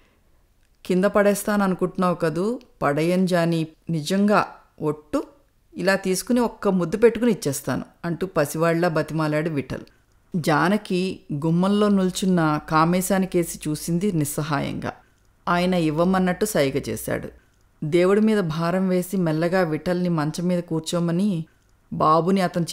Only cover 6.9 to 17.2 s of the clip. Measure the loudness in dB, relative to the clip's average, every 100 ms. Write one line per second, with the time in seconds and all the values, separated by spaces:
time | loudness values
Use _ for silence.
6.9 | 4 4 4 0 0 -2 -4 -4 -6 -6
7.9 | _ -8 -6 -2 0 0 0 0 2 0
8.9 | 0 -2 -2 0 0 -2 -4 -6 -10 -12
9.9 | _ _ _ _ -4 0 2 2 0 0
10.9 | -2 -2 -6 -8 -4 0 2 2 2 4
11.9 | 4 2 0 0 2 2 0 0 2 2
12.9 | 2 0 0 2 0 -2 -6 -6 -6 -4
13.9 | -2 0 -2 -2 -4 -4 -4 -4 -6 -8
14.9 | -12 _ _ _ _ -2 0 2 2 0
15.9 | 2 2 2 0 0 0 2 0 0 -4
16.9 | -8 -6 -6